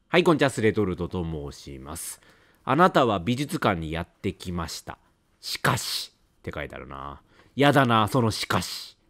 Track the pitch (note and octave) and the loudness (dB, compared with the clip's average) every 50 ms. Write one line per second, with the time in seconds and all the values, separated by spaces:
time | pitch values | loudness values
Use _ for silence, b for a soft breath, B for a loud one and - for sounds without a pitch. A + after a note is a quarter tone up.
0 | _ _ - F3 F3 F3 D#3+ B2+ C#3+ C3 - - G#2+ A2 F#2 G#2+ G#2 F#2 F2 E2 | _ _ 4 4 6 6 6 6 4 2 2 2 2 2 2 2 0 0 0 -2
1 | F2 E2 - F#2 E2+ E2 D#2+ D2+ C#2+ C#2+ - - - C#2+ C#2 C2 C2 C#2+ D#2 E3 | -4 -4 -4 -4 -4 -4 -4 -6 -8 -10 -12 -14 -16 -16 -16 -14 -14 -12 -12 -12
2 | - - - b b b b b b b b b b - C3 D#3 F3+ F#3 - E3+ | -12 -12 -14 b b b b b b b b b b -2 2 4 4 4 6 4
3 | C3+ A#2 G2+ F#2+ E2 G#2+ B2 B2+ D3 C3+ F3+ D#3 - A2+ G2 E2 E2 D2+ D#2+ D#2+ | 4 4 2 0 0 -2 -2 -2 -2 -4 -4 -2 0 0 0 0 -2 -4 -6 -6
4 | E2+ - _ _ - G2+ E2+ - - F#2 F2 F2 E2 D#2 - - - - - - | -6 -8 _ _ -8 -8 -6 -6 -8 -8 -6 -6 -6 -8 -10 -12 -14 -14 -16 -18
5 | _ _ _ _ _ _ _ _ - - - - - C#3 C3 B2 - - - - | _ _ _ _ _ _ _ _ -12 -10 -8 -4 -2 -2 -2 -2 -4 -6 -8 -8
6 | - - _ _ _ _ _ _ - - - D#2 C#2+ C2 C#2+ B1+ C2 C2 C#2 C2+ | -8 -10 _ _ _ _ _ _ -14 -12 -10 -10 -10 -10 -12 -14 -14 -14 -14 -12
7 | C2+ C#2+ C#2 - b b b b b b b B2 C#3 C#3+ C#3+ C#3+ C3+ A#2+ A#2 A2 | -12 -14 -14 -16 b b b b b b b 2 4 6 6 6 4 4 4 4
8 | G#2+ G#2 - C3 A#2 A2 G#2 - - - - F2+ F2 - - - - - - _ | 2 2 2 2 2 2 0 -2 -4 -2 -2 -2 -2 -4 -8 -12 -14 -16 -20 _
9 | _ _ | _ _